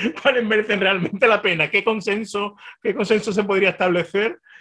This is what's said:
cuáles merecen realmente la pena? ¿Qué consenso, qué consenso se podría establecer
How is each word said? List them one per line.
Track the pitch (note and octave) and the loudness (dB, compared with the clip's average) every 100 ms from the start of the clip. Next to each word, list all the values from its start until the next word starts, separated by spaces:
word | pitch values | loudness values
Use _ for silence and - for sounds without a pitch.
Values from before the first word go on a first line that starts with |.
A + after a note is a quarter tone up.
| G#3 - | -6 -2
cuáles | C#4+ B3 A3 | 0 2 2
merecen | G#3+ G#3+ G#3 | 0 0 0
realmente | F#3+ F#3+ E3+ G3 A#3+ | 0 0 -2 2 4
la | G#3 | 4
pena? | G3 E3 D3+ | 2 0 0
¿Qué | G3+ | 0
consenso, | A3 A3 F#3+ G#3 G#3+ G3+ G3+ - - - | 0 -2 -2 -4 -4 -6 -6 -8 -20 -8
qué | A3+ | -4
consenso | F#3 G3 G#3+ A3 | -2 2 0 0
se | G3 | -2
podría | G3+ G3 F#3+ | 0 2 2
establecer | F3+ F#3 F3 E3+ G3 A3 - _ - | 2 0 0 -2 -2 -2 -6 _ -12